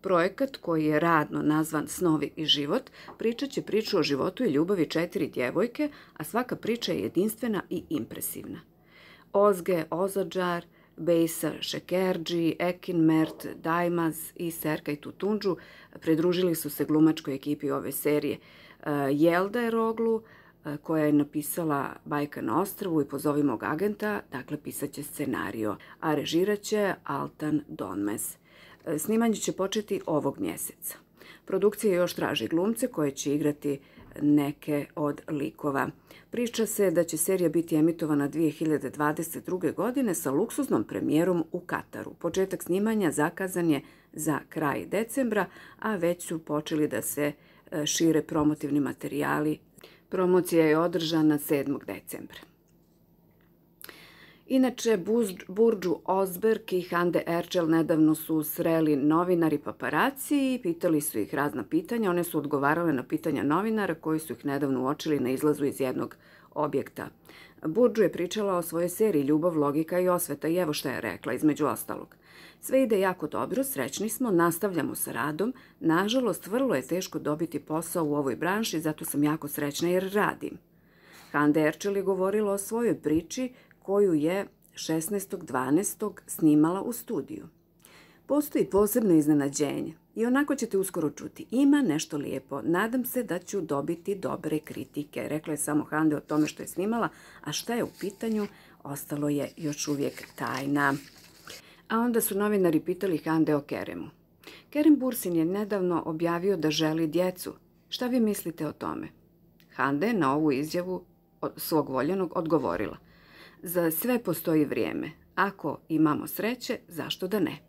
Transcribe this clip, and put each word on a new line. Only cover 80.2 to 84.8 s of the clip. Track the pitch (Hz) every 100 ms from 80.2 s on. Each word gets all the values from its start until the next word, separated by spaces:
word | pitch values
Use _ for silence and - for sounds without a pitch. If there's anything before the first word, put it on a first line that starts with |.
| 180 - - - _ _ _ _ - - -
Hande | 147 147 156
Erçel | 151 156 202 196
je |
govorila | 185 190 190 208 208
o | 196
svojoj | - 226 233 160
priči | 151 156 - - 254 - - _
koju | - 202 202
je | 160 151 190 - _ _
šesnaestog | -